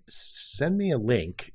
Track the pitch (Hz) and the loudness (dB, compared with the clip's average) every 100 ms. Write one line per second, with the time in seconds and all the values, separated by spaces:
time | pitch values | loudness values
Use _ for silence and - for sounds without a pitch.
0 | - - - - - - 151 196 196 139 | -10 -10 -6 -4 -4 0 0 2 2 2
1 | 110 120 80 - - | 4 2 2 -6 -12